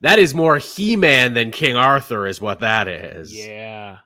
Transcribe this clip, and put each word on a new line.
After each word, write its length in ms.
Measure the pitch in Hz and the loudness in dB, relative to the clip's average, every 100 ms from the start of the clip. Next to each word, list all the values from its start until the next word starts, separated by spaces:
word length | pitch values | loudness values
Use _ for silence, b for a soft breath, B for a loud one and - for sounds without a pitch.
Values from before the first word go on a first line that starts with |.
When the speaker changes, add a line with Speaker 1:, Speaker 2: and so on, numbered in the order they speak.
Speaker 1:
that 160 | 147 214 | 2 4
is 160 | 165 | 4
more 240 | 151 165 143 | 4 2 2
He-Man 760 | - - 214 220 165 135 123 | -2 -6 -2 2 4 6 4
than 180 | 120 113 | 0 -4
King 260 | - 151 120 | -2 -2 2
Arthur 500 | 131 139 - 110 98 | 2 2 -2 -6 -6
is 160 | 92 | -6
what 180 | 104 95 | -8 -4
that 280 | 113 110 95 | -2 -2 -2
is. 460 | 85 - 85 80 | -8 -12 -16 -16
Speaker 2:
Yeah. 640 | 107 107 107 110 107 101 95 | -16 -16 -16 -16 -16 -16 -20